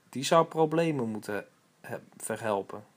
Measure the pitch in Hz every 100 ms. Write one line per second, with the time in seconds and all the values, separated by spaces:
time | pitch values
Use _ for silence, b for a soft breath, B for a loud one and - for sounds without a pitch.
0 | _ 127 139 165 165 160 160 156 165 143
1 | 113 107 104 101 - _ _ _ - 113
2 | - - - 110 113 101 95 104 -